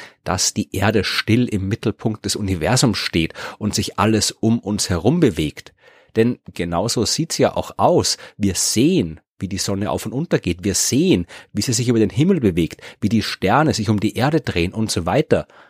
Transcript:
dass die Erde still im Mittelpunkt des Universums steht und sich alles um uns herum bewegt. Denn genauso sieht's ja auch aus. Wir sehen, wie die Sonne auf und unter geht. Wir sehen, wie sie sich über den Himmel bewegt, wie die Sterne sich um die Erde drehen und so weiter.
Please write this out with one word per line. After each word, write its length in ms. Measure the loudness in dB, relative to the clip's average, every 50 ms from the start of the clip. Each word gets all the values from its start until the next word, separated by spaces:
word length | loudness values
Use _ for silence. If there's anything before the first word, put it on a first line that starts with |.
| -14 -20 -20 _ _
dass 320 | -4 -2 -2 -2 -2 -2
die 200 | -4 -6 -4 -2
Erde 280 | 0 0 2 2 2 0
still 440 | 0 -4 -4 0 2 2 2 2 0
im 200 | -2 -4 -2 -2
Mittelpunkt 580 | -4 -2 -2 -4 -4 -2 -4 -6 -6 -4 -6
des 100 | -6 -4
Universums 600 | -4 -2 -2 -2 -2 0 0 2 4 4 2 2 0
steht 380 | -4 -2 0 0 0 0 -4 -10 -14 -14 -10 -6
und 160 | -4 -4 -2
sich 240 | -2 -4 -4 -2 0
alles 320 | 0 2 2 2 0 -2
um 260 | -4 -2 0 0 2 0
uns 320 | 0 -4 -4 -4 -2 -2
herum 300 | -2 0 2 2 2 4
bewegt. 560 | 2 2 2 0 -2 -4 -4 -8 -18 -20 _ _ _ -20 -20 _ _ _ _
Denn 240 | 0 2 2 0 -4 _ -16 -8
genauso 500 | -6 -6 -2 -2 -2 -2 0 0 0 0
sieht's 320 | 0 -2 -2 -4 -4 0 0
ja 180 | 0 0 0
auch 180 | -2 -6 -6 -4 0
aus. 400 | 2 2 4 2 2 0 -2 -6 -8 -16 -8
Wir 200 | -2 -2 -2 0
sehen, 640 | 0 -2 -2 2 2 2 4 4 2 0 -2 -6 -12 _ _ _ _
wie 100 | -8 -6
die 120 | -6 -6
Sonne 320 | -4 -4 -2 -2 -2 -2
auf 160 | -4 -4 -4 -6
und 60 | -6
unter 260 | -6 -2 -2 -2 -2
geht. 240 | 0 -2 -4 -2 -2
Wir 100 | -2 0
sehen, 540 | 0 0 0 2 2 4 4 4 2 0 -4 -10 -18 -20 _ -6
wie 80 | -4
sie 120 | -2 -2 -2
sich 140 | 0 0 2
über 120 | 4 4
den 100 | 4 2
Himmel 300 | 2 2 2 4 4 4
bewegt, 420 | 2 2 2 2 0 -2 -4 -10 -18 -20 -10 _
wie 100 | -2 2
die 120 | 2 2
Sterne 540 | 0 0 -4 -2 0 2 2 4 4 2 2
sich 160 | 0 0 0
um 80 | 0 2
die 160 | 0 0 0
Erde 260 | 0 0 0 0 0
drehen 320 | -2 0 0 0 0 0 0
und 160 | -2 -4 -2
so 160 | -2 -2 -2
weiter. 420 | 0 0 0 2 2 0 0 0 -4 -12 -20 -20 _